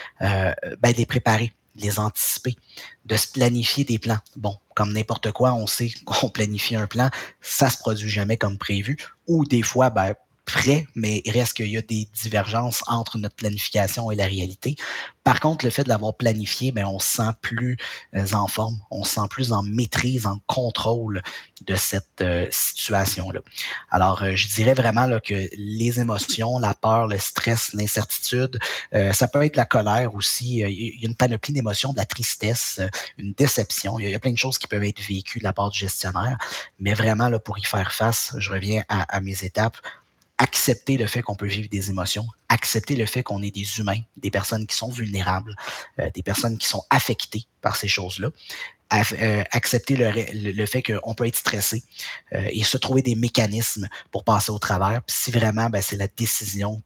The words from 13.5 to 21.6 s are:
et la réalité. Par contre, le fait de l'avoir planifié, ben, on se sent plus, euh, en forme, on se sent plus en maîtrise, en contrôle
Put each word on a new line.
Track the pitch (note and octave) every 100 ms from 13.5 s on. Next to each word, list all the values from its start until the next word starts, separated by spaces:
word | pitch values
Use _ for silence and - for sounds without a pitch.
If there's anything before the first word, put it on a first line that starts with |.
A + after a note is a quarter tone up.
| G#2 - G#2+ G2 - A2+
et | G2+
la | F#2+
réalité. | G2 F2+ F#2+ - D3 - - - -
Par | - A#2+
contre, | D#3 D#3+
le | B2
fait | B2
de | C#3
l'avoir | A2 G#2+ -
planifié, | A#2+ A2 G2+ - B2+
ben, | A#2 G2
on | F#2+
se | - -
sent | A2 A2
plus, | - A#2 B2 B2 - - - F#2+
euh, | G2
en | G#2 G2
forme, | - A2 A2+ -
on | G2
se | G2 -
sent | G#2
plus | - B2+
en | G#2+
maîtrise, | G2+ A2 A#2 - B2 B2+ G#2+
en | G2+ -
contrôle | C3 B2 - A2+ A#2 A2 G#2 - - - -